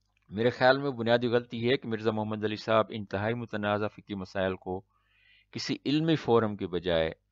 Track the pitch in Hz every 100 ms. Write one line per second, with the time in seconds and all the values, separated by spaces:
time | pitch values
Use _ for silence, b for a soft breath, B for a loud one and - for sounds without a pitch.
0 | _ _ _ 98 120 - 127 135 143 120
1 | 113 120 120 120 120 117 117 143 120 110
2 | 110 107 107 110 107 107 - 113 107 113
3 | 101 98 107 120 117 107 104 104 104 -
4 | - 101 92 98 95 92 - 92 - b
5 | b b b b b - - 135 - 151
6 | 160 151 - 117 107 101 95 87 90 82
7 | 80 - _